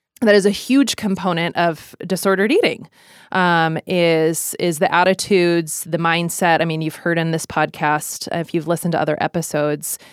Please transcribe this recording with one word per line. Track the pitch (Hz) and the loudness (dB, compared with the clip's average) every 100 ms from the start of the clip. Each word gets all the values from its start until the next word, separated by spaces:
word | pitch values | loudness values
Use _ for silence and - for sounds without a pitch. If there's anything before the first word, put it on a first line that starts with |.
| _ _ | _ _
that | 220 | 4
is | 208 196 | 6 4
a | |
huge | 196 - 269 269 - | 0 2 2 2 0
component | 214 185 185 170 170 - | -4 -2 -2 -2 -2 0
of | 175 160 - - 175 | 0 -2 -10 -12 -6
disordered | 185 196 190 214 | -2 0 2 2
eating, | 339 - - - _ - - - | 2 0 -2 -12 _ -20 -20 -4
um, | 190 180 170 160 160 - | 0 2 4 2 -2 -2
is, | 180 170 160 160 165 - - | 0 2 4 2 0 -6 -4
is | 175 151 | -4 0
the | 185 | 2
attitudes, | 175 185 190 - 190 175 170 160 - | 4 2 0 0 2 4 2 -2 -8
the | 170 160 | -6 -2
mindset. | 165 170 170 - 180 160 | 0 0 -2 0 2 2
I | 165 | 0
mean, | 160 | -2
you've | 156 - | -4 -4
heard | 170 170 | -2 -2
in | 165 | -2
this | 160 - | -4 -4
podcast, | - 156 - 151 151 - - - | -2 -2 0 0 0 -4 -10 -6
if | 170 160 | -6 -4
you've | 170 156 | -4 -2
listened | 170 180 | -2 -2
to | 160 | -2
other | 151 151 | 0 -2
episodes, | 160 175 160 151 151 151 - - - | -2 -4 -4 -2 -2 -4 -6 -12 -14